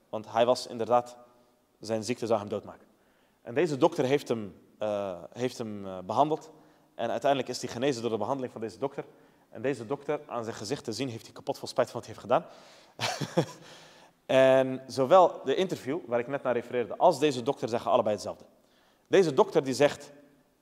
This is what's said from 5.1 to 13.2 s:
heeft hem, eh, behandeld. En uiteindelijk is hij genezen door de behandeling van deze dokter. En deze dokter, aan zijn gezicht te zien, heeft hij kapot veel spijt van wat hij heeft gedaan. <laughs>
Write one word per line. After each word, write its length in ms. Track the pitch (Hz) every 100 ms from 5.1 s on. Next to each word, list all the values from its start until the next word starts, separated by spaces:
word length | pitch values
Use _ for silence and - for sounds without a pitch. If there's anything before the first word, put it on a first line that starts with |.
| 87 85
heeft 260 | 113 127 -
hem, 280 | 113 104 98
eh, 120 | 92
behandeld. 460 | 92 113 151 156 - - _ _ _
En 160 | - 117
uiteindelijk 400 | 110 139 139 123
is 100 | 127
hij 100 | 120
genezen 320 | 117 135 120
door 80 | 117
de 60 | 110
behandeling 360 | 104 135 123
van 80 | -
deze 180 | 110 101
dokter. 260 | 139 - - - _ _ _
En 120 | -
deze 240 | 117 131 110
dokter, 340 | 139 - 147 -
aan 180 | 120
zijn 120 | 110 110
gezicht 280 | 107 139
te 80 | -
zien, 160 | 104 135
heeft 160 | 113
hij 80 | -
kapot 260 | - - 135
veel 100 | 104
spijt 220 | - 120
van 100 | 120
wat 80 | 110
hij 80 | 107
heeft 100 | 101
gedaan. 200 | 135 175 - - - - -
<laughs> 500 | - -